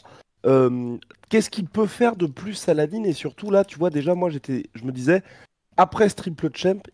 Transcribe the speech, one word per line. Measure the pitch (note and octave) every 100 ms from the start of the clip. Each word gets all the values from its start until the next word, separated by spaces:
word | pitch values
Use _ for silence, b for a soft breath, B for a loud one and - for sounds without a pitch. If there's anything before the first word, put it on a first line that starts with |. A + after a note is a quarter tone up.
| b b _ _ -
Euh, | C3+ B2+ B2 A#2+ A#2+ - _ _
qu'est-ce | G#3+ -
qu'il | - E3+
peut | G#3+ G#3+
faire | - A#3+ G3+
de | E3
plus, | B2+ G3
Saladin ? | F#3+ - D3+ D3+ A3
Et | G3+
surtout, | C#3+ D3 - G3+
là, | G3
tu | G3 C#3+
vois, | F3
déjà, | D3 D3 F3+
moi, | F3+
j'étais, | C#3+ - B2 -
je | A2+
me | B2+
disais, | B2+ B2+ F#3+ b b b _ _ -
après | F#3 - G3+
ce | -
triple | F#3 D#3 D#3
champ, | - F#3 G3 -